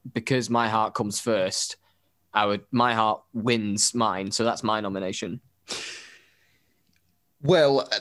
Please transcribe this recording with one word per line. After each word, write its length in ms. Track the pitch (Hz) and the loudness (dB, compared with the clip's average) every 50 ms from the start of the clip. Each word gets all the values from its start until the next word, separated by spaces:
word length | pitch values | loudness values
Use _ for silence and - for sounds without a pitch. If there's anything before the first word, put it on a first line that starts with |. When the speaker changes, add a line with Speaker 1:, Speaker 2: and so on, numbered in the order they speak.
| _ - - | _ -8 -8
Speaker 1:
because 360 | 127 113 - 135 127 117 104 | -8 -2 0 0 0 0 0
My 180 | 120 117 117 110 | 0 2 2 2
Heart 240 | 110 110 110 101 - | 2 2 0 0 -2
comes 240 | - 107 104 98 - | -4 -4 -4 -4 -4
first, 560 | - 120 110 101 92 95 - - - - - - _ _ _ _ _ _ _ _ _ _ - | -2 0 0 2 0 0 -2 -4 -6 -6 -8 -14 _ _ _ _ _ _ _ _ _ _ 0
I 120 | 107 107 | 2 2
would, 180 | 104 101 101 - _ | 2 0 -2 -4 _
My 220 | - 120 120 123 117 | 0 2 2 2 2
Heart 260 | 110 110 107 - - - _ - | 2 2 0 0 -2 -6 _ -8
wins 600 | 117 107 127 120 113 107 104 101 104 - - - | -4 0 0 0 0 0 -2 -2 0 -2 -2 0
mine, 360 | 120 113 107 92 95 98 98 | 0 0 0 0 -2 -4 -6
so 120 | - - 113 | -2 0 0
that's 200 | 117 101 - - | 0 0 0 -2
my 160 | 107 110 107 | -2 -2 -2
nomination. 600 | 104 98 98 95 95 92 101 - 110 92 92 131 - _ _ _ _ - - - - - - - - - - - _ _ _ _ _ _ _ _ _ _ _ _ _ _ _ _ _ _ _ _ _ _ _ _ | -2 -4 -6 -4 -4 -6 -6 -6 -8 -8 -10 -10 -14 _ _ _ _ -12 -10 -10 -10 -12 -14 -16 -18 -20 -20 -20 _ _ _ _ _ _ _ _ _ _ _ _ _ _ _ _ _ _ _ _ _ _ _ _
Speaker 2:
Well, 460 | 147 143 185 165 151 139 139 135 - - 107 104 | 2 4 6 6 6 6 4 4 2 0 -4 -4